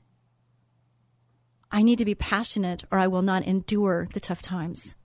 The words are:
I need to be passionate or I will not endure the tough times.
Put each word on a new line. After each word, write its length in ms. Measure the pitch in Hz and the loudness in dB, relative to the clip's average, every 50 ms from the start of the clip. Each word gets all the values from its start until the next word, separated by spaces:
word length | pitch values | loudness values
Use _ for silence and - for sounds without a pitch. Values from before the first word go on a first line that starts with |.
| _ _ _ _ _ _ _ _ _ _ _ _ _ _ _ _ _ _ _ _ _ _ _ _ _ _ _ _ _ _ _ _ _ _ | _ _ _ _ _ _ _ _ _ _ _ _ _ _ _ _ _ _ _ _ _ _ _ _ _ _ _ _ _ _ _ _ _ _
I 100 | - 208 | 2 4
need 160 | 214 233 240 220 | 6 6 6 4
to 60 | 226 | 2
be 100 | 208 202 | 0 -2
passionate 720 | - - - 202 202 233 - - 214 190 180 175 - - - | -2 -2 -2 -2 -2 -2 -4 -4 -2 -2 -2 -4 -6 -4 0
or 80 | 196 190 | 2 2
I 80 | 185 | 2
will 160 | 190 185 180 | 2 2 2
not 220 | 190 196 185 190 - | 2 2 2 0 0
endure 640 | 180 190 190 180 - 214 208 208 190 175 170 - 190 | 0 0 -2 -2 -2 0 0 2 2 2 0 -2 -4
the 80 | - 202 | -6 -8
tough 220 | - - 175 - | -6 -6 -8 -8
times. 520 | - - 185 175 156 175 - - - - - - | -8 -8 -6 -6 -6 -6 -8 -10 -10 -12 -14 -18